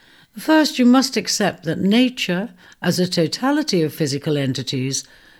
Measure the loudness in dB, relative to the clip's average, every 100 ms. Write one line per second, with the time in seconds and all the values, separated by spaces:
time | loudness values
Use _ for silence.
0 | _ _ _ -10 2 2 2 4 4 4
1 | 2 -4 -4 -2 -2 -2 -6 -2 2 4
2 | 2 0 -4 -4 -4 -12 -20 -6 -2 0
3 | 0 0 -2 0 0 0 0 0 0 -2
4 | -4 -2 -2 -2 -2 -4 -4 -4 -4 -6
5 | -8 -20 _